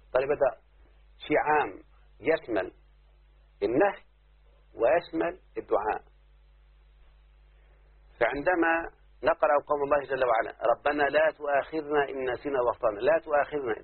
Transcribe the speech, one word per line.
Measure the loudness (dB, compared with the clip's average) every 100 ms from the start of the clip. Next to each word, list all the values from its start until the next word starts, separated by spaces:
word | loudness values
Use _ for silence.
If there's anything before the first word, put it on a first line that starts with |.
| -4
الطلبية | -2 0
ده | 2 0 -2 _ _ -20 _ _ -14
شيء | -2 0
عام | 2 0 0 -6 -20 _ _ -8
يشمل | -2 -2 -2 -4 -4 -8 -20 _ _ _ _ _ _ -4
النهي | 0 2 2 0 -16 _ _ _ _ -20 _
ويشمل | 0 2 2 0 -4 -4 -6 _ -12
الدعاء. | -4 -2 -2 -6 -8 _ _ _ _ _ _ -20 -20 -20 -20 -20 -20 -20 -20 -20 -20 -20 _ -20 -12 -2
فعندما | -2 0 0 2 2 0 -4 -14 _ _
نقرأ | -2 2 2 2 0
قول | -2
الله | 2 0
جل | 0 0
وعلا: | 2 2 0 -2 0 0
"ربنا | 0 0
لا | 2 2 2
تؤاخذنا | 0 -2 0 -2 -6 -2 0 0
إن | -2 -4
نسينا | -4 -4 -2
واخطأنا"، | 0 0 -2 0
لا | 0 0
تؤاخذنا | 0 -2 0 -4 -4 -6